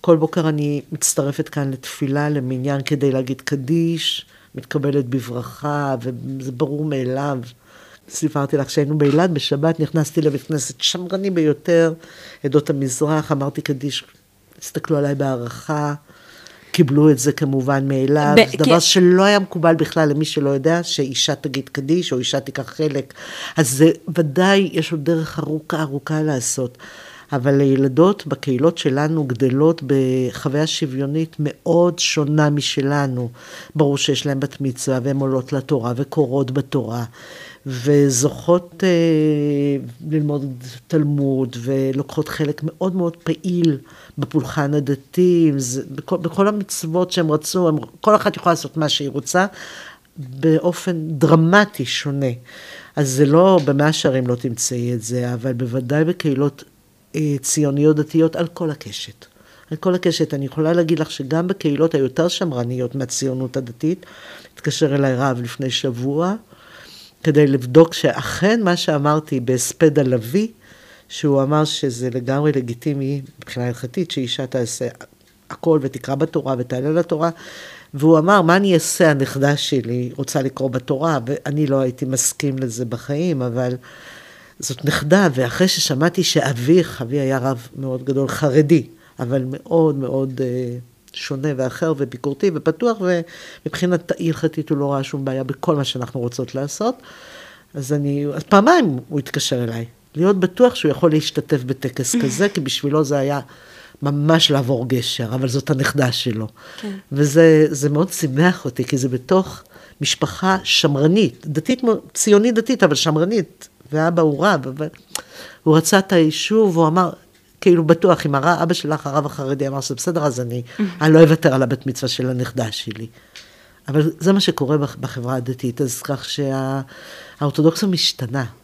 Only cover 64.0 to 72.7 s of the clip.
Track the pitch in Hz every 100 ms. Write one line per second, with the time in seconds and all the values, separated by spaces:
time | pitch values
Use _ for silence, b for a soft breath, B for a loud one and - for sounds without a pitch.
64 | B B B B B - - - 151 139
65 | 139 123 135 123 120 - 131 - 135 120
66 | 131 143 175 220 - B B B B B
67 | B _ 160 147 147 135 123 135 165 -
68 | 151 127 113 - 190 233 196 175 - 151
69 | 143 151 151 135 120 127 - - 160 143
70 | 131 123 113 170 220 - B B B B
71 | B - 151 139 135 151 151 - 139 117
72 | 127 120 131 135 151 135 123